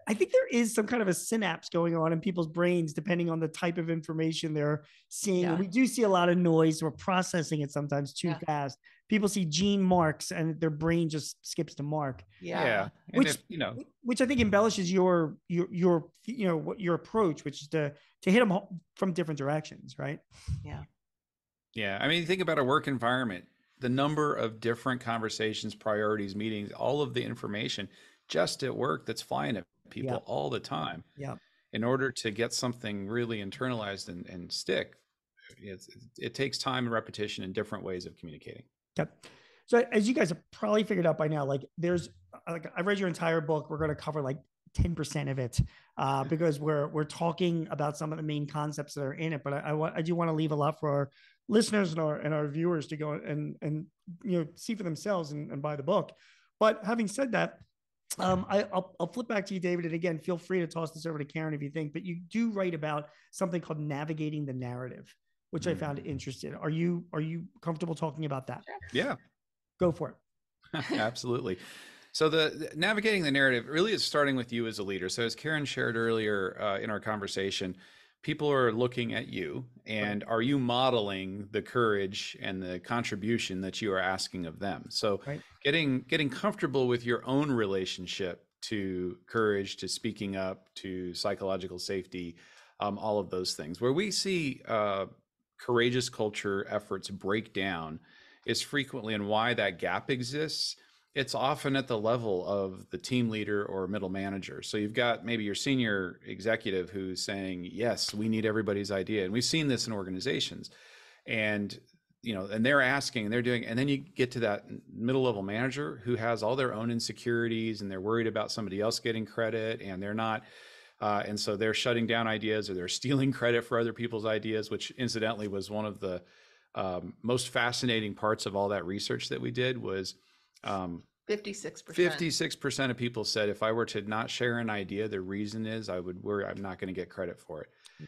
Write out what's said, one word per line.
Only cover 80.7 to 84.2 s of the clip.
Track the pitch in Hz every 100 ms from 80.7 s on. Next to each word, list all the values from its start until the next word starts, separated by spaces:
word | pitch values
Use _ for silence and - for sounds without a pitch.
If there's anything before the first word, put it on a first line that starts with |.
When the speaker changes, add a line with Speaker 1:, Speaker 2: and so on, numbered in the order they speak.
| 120 131 120 101 95 95 98 101
Speaker 3:
the | 107
courage | - 127 113 101 98 104 - -
and | 107 95
the | 92 90
contribution | - 120 120 98 104 117 - 92
that | 95 -
you | 110
are | 92
asking | 92 95